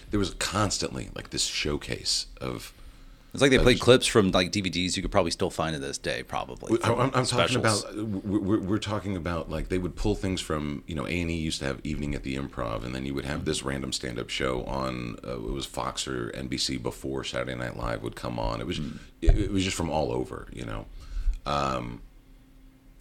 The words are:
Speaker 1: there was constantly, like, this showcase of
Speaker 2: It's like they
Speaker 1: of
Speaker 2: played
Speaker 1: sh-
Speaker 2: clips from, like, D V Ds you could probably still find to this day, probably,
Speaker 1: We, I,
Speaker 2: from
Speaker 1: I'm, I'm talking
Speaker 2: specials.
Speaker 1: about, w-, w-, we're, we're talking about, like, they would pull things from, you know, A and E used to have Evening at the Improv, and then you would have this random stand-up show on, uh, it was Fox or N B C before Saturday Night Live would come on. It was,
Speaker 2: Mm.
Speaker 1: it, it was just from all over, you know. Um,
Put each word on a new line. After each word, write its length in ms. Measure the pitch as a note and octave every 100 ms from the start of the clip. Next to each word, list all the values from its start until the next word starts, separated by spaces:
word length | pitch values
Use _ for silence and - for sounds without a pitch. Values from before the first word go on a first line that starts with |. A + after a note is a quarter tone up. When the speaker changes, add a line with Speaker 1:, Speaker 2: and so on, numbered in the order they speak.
| -
Speaker 1:
there 80 | G#2
was 120 | E2+ -
constantly, 760 | - F#2 G2 - E2 B1+ G1+
like, 180 | G1+ -
this 120 | B1+
showcase 840 | - - D2+ C#2+ - A#1+ - - - -
of 320 | B1+ A#1 - - - - - - -
Speaker 2:
It's 120 | -
like 80 | C3+
they 60 | C3
Speaker 1:
of 60 |
Speaker 2:
played 140 | G#2+ A2+
Speaker 1:
sh- 40 |
Speaker 2:
clips 260 | A#2+ B2+ -
from, 240 | A#2 F#2+
like, 200 | F#2 F2+
D 80 | G#2
V 120 | F#2
Ds 260 | E2+ F2+ G2
you 60 |
could 80 | F2
probably 180 | G2+ E2+
still 220 | - F2
find 240 | - D#2+ D2+
to 40 |
this 200 | C#2 -
day, 240 | E2+ A#1+
probably, 480 | - - B1+ B1 -
Speaker 1:
We, 80 | A2+
I, 60 | A2
Speaker 2:
from 120 | A#2+
Speaker 1:
I'm, 60 | C3
I'm 120 | B2+ B2
talking 320 | A#2+ A#2 B2
Speaker 2:
specials. 240 | A2+ G#2
Speaker 1:
about, 120 | - G#2+
w-, 260 | A2 F#2+
w-, 200 | G#2 G2+
we're, 180 | F#2+ G#2+
we're 180 | F2+ G#2+
talking 360 | G2 G#2 F#2+ F#2
about, 360 | E2+ E2+ D#2+
like, 180 | D#2 D#2
they 80 | F#2
would 180 | F2 -
pull 200 | A2 G2
things 260 | F#2+ F2+
from, 420 | - D#2 D2 C#2+ -
you 80 | D#2
know, 100 | G#1+
A 160 | E2+
and 80 | E2+
E 60 | E2
used 240 | D#2+ -
to 60 | C#2
have 140 | C2
Evening 320 | D#2 C#2+ D2 C2+
at 80 |
the 120 | C2+ C2+
Improv, 480 | C2+ C2 A1+ A1
and 120 | A#1+ C2
then 100 | C2+
you 80 |
would 120 | C#2 C2+
have 200 | D2+ C#2+
this 160 | D2
random 320 | C2 C#2 C2
stand-up 380 | - B1+ A#1 A1+
show 320 | - C2 B1
on, 540 | - C2+ C2 B1 A#1 -
uh, 100 | A#1 A#1+
it 180 | A1+
was 140 | C#2 B1
Fox 400 | C2 B1+ - C#2
or 240 | B1+ A1+
N 140 | - C2
B 100 | B1+
C 200 | - B1+
before 460 | A#1+ - C2+ C2+
Saturday 300 | A#1+ B1 B1
Night 240 | B1 A#1+ A1
Live 240 | A#1 A1
would 140 | A1+ -
come 240 | B1 A#1
on. 220 | A1+ A1+
It 40 | A#1
was, 140 | D#2
Speaker 2:
Mm. 180 | C2+ - - -
Speaker 1:
it, 160 | G#2 -
it 140 | G2
was 120 | G2
just 140 | F#2+ -
from 140 | E2
all 200 | D#2 B1
over, 360 | A#1+ B1 G1+ -
you 140 | - A1+
know. 220 | G#1+ - - - - - - C2+
Um, 560 | C#2+ C2+ B1+ A#1+ A#1 - - - - - - - - - -